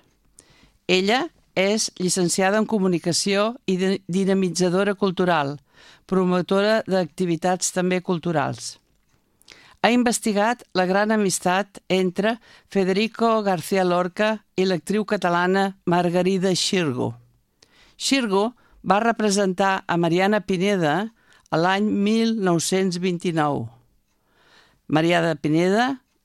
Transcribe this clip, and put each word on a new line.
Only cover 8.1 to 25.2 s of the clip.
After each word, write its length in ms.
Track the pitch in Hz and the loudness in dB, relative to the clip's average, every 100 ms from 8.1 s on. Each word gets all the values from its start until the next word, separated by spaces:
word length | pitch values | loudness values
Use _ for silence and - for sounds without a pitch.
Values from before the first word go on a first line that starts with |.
| 175 170 156 131 123 - - _ _ _ _ _ _ - - - _ | -4 -2 -2 -2 -6 -12 -16 _ _ _ _ _ _ -20 -20 -20 _
Ha 80 | 202 | 0
investigat 720 | 247 247 220 226 202 214 247 - | 2 0 -2 -2 0 0 -2 -4
la 160 | - 185 | -2 0
gran 240 | 190 214 | 0 0
amistat 720 | 220 196 - 180 185 202 - - | 0 0 -2 0 -2 -2 -10 -4
entre 460 | 185 185 175 208 233 - - _ | -2 0 -2 -2 -4 -10 -20 _
Federico 720 | 196 185 190 220 - 226 220 | -2 0 0 -2 0 0 0
García 400 | 202 180 - 190 | 0 -2 -2 0
Lorca 540 | 185 175 180 - 214 214 - - | 2 0 -2 -2 -2 -2 -6 -2
i 80 | |
l'actriu 400 | 190 175 - 202 | 0 -2 -2 -2
catalana 680 | 202 208 180 175 180 190 196 190 | -2 -2 0 0 2 2 0 -4
Margarida 720 | - 175 175 175 180 190 190 175 | 0 0 2 2 0 0 0 0
Xirgu. 560 | - 190 160 123 117 117 _ _ _ _ _ _ _ - | 0 -2 -2 -2 -6 -8 _ _ _ _ _ _ _ -10
Xirgu 480 | - 269 240 190 220 - _ _ | -2 0 2 0 0 -4 _ _
va 160 | - 196 | 0 2
representar 840 | 226 226 214 196 196 180 196 190 - | 2 0 0 2 0 0 0 -2 -2
a 100 | 170 | 0
Mariana 440 | 170 170 196 214 | 2 2 2 0
Pineda 680 | - 185 196 202 156 160 226 - _ _ _ | 0 -2 0 2 2 0 -2 -10 _ _ _
a 80 | 160 | 0
l'any 300 | 175 196 214 | 2 2 0
mil 460 | 202 202 226 226 226 | 0 2 2 0 0
nou-cents 600 | 185 170 - 190 190 175 | 0 0 0 0 0 -2
vint-i-nou. 640 | 185 175 185 160 151 135 113 - _ _ _ _ _ _ _ - _ _ - | -2 -2 -2 0 0 -2 -6 -14 _ _ _ _ _ _ _ -20 _ _ -2
Mariana 480 | 151 165 175 | 0 2 2